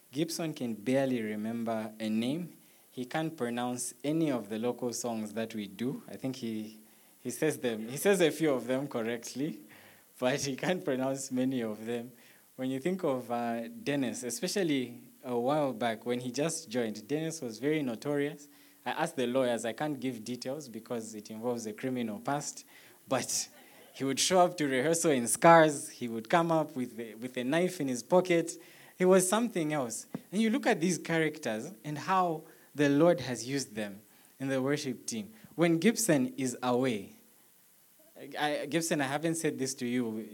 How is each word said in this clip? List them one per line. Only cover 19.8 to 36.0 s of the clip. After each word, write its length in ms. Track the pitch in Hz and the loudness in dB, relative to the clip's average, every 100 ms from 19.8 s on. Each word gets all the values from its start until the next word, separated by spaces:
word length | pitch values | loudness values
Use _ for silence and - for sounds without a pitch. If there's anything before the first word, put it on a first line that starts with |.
| 151 139 | -4 -2
give 240 | 131 117 | -4 -6
details 460 | 107 123 127 147 131 | -8 -8 -6 -8 -8
because 460 | 110 - 120 107 107 | -14 -8 -6 -6 -12
it 160 | - | -12
involves 340 | 110 120 120 107 | -6 -4 -2 -4
a 80 | |
criminal 460 | 104 131 127 113 101 | -6 -4 -2 -4 -4
past, 440 | - 143 143 - - - - - - | -4 -4 -4 -12 -18 -20 -20 -20 -4
but 420 | 175 156 - - - - - - | -2 0 -4 -6 -12 -20 -20 -20
he 100 | - | -6
would 160 | 135 131 | -2 0
show 220 | - 180 | 4 6
up 140 | 180 143 | 6 4
to 100 | 147 | 0
rehearsal 440 | 131 147 165 170 | 2 2 2 4
in 160 | 131 117 | 4 2
scars. 600 | - 170 165 156 139 - | 6 12 12 10 4 -8
He 180 | - 123 | -8 -6
would 220 | 113 110 | -6 2
come 220 | 175 170 | 2 4
up 240 | 160 151 131 | 2 2 -4
with 220 | 117 104 | -6 -8
a, 160 | 117 107 | -12 -10
with 200 | 123 127 | -8 -4
a 60 | |
knife 380 | 123 160 180 - | 0 2 2 0
in 60 | 139 | -4
his 160 | 120 | -4
pocket. 480 | - 180 180 170 165 - - - - - | 2 2 6 2 2 -8 -18 -20 -20 2
He 60 | |
was 240 | 185 190 185 | 6 8 6
something 460 | 214 240 180 151 | 2 0 0 0
else. 320 | 151 120 - - - - | 0 -2 -6 -10 -14 -6
And 100 | 185 | 0
you 80 | 220 | 2
look 180 | 254 254 | 2 2
at 120 | 196 | 2
these 180 | 175 165 | 2 0
characters 760 | - 165 156 156 120 110 - - | 0 0 0 0 -4 -4 -6 -12
and 140 | 151 151 | -10 -8
how 460 | - 190 180 160 - - - 139 | 0 2 2 0 -8 -20 -12 2
the 140 | 143 | 4
Lord 300 | 143 170 160 | 8 6 6
has 260 | 127 117 120 | 0 -6 -4
used 260 | 139 110 | -4 -4
them 280 | 104 104 98 - - - - | -6 -8 -10 -20 -20 -20 -10
in 80 | 135 | -4
the 140 | 135 | 0
worship 440 | 131 147 131 120 - | 0 -2 -2 -6 -8
team. 240 | 113 101 - - - | -8 -10 -14 -14 0
When 240 | 170 165 | 4 6
Gibson 540 | 190 233 | 4 4